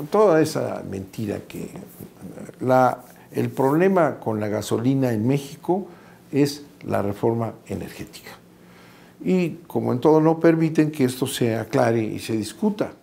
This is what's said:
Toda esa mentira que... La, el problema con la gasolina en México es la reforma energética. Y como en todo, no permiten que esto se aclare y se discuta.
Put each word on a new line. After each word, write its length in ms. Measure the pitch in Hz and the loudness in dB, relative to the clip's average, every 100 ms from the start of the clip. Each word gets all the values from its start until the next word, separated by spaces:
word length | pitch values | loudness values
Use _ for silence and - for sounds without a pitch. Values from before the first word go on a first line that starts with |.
| 147 | -2
Toda 320 | 202 214 160 | 2 4 4
esa 420 | 156 151 117 98 95 | 2 -2 -6 -6 -8
mentira 520 | 95 95 - 107 98 - | -10 -10 -8 -6 -6 -8
que... 220 | - 82 - - - - - - - - - | -12 -12 -14 -18 -18 -20 -18 -18 -16 -16 -6
La, 440 | 123 127 127 - - - - | 2 4 4 0 -10 -20 -10
el 200 | - 120 | -4 -4
problema 680 | 117 135 151 190 185 151 - | 0 2 4 4 4 2 0
con 200 | - 107 | -4 -2
la 80 | 107 | -2
gasolina 640 | 104 104 110 120 135 131 | -4 -2 -2 0 2 0
en 160 | 113 113 | 0 0
México 580 | 143 - - - 185 185 - - - - | 0 -4 -10 -4 -4 -4 -16 -20 -20 -6
es 320 | 139 139 - - - | -2 0 -2 -16 -16
la 180 | - 104 | -4 -2
reforma 520 | 101 101 117 117 113 - - | -2 -2 0 0 -4 -8 -10
energética. 640 | 92 - - - - - - - - - - - - - - | -10 -10 -14 -16 -16 -20 -20 -20 -20 -20 -20 -20 -20 -20 -8
Y 280 | 165 185 170 - - | 0 0 0 -4 -6
como 260 | 117 113 | -4 0
en 80 | 120 | 2
todo, 220 | 156 156 | 6 6
no 180 | 156 165 | 6 4
permiten 520 | 165 160 160 156 156 | 4 4 2 2 0
que 140 | 151 127 | 2 0
esto 200 | - 127 | 0 -4
se 300 | - 120 113 | 0 0 0
aclare 480 | 110 131 120 117 | 0 2 4 2
y 160 | 107 98 | 0 -6
se 140 | - | -4
discuta. 580 | 113 104 - 214 202 - - | -4 -4 -2 -2 -2 -6 -8